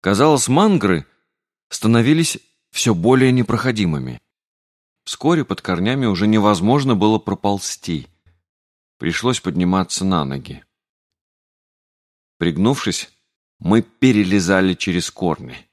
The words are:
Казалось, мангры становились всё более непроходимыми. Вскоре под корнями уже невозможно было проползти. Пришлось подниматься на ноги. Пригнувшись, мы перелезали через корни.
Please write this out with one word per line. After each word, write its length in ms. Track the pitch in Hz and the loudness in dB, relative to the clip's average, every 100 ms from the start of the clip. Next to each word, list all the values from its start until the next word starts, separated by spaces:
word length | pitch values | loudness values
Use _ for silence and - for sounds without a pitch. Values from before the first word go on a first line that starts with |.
Казалось, 480 | 92 98 147 143 - | 0 2 4 2 2
мангры 580 | 135 214 190 101 85 69 _ _ _ _ _ _ | 2 2 2 2 -2 -4 _ _ _ _ _ _
становились 680 | - 110 117 117 156 165 - _ _ _ | -4 2 2 4 2 0 -6 _ _ _
всё 240 | - 120 | -6 -2
более 360 | 95 92 131 131 | 0 2 4 4
непроходимыми. 880 | 127 117 113 127 110 95 73 64 60 _ _ _ _ _ _ _ _ | 2 0 -2 -2 -2 -2 -2 -8 -14 _ _ _ _ _ _ _ _
Вскоре 400 | - - 139 170 | -16 -6 -2 0
под 160 | 131 95 | -2 -8
корнями 460 | - 87 98 135 123 | -4 -4 -2 -2 -2
уже 200 | 92 107 | 0 2
невозможно 720 | 110 104 101 95 139 135 107 | 2 4 2 2 2 2 2
было 220 | 107 110 | 2 0
проползти. 880 | - 98 101 101 - - - 80 64 _ _ _ _ _ _ _ _ _ | -2 -4 -2 -4 -6 -12 -8 -8 -8 _ _ _ _ _ _ _ _ _
Пришлось 420 | - 85 117 123 | -6 -2 -2 -2
подниматься 640 | - 85 90 95 90 - | -4 -2 0 0 -2 -4
на 200 | 95 90 | -2 -2
ноги. 400 | 69 69 69 69 _ _ _ _ _ _ _ _ _ _ _ _ _ _ _ _ _ _ | -4 -8 -12 -20 _ _ _ _ _ _ _ _ _ _ _ _ _ _ _ _ _ _
Пригнувшись, 720 | 85 80 104 139 - - - _ _ _ _ _ | -4 0 0 0 -4 -6 -10 _ _ _ _ _
мы 240 | 82 110 | 0 2
перелезали 920 | 110 _ 131 107 95 101 87 95 92 | 0 _ 2 4 2 0 2 2 2
через 360 | 90 - 90 - | -2 -4 -4 -6
корни. 580 | - 87 80 64 - _ | -6 -4 -4 -8 -18 _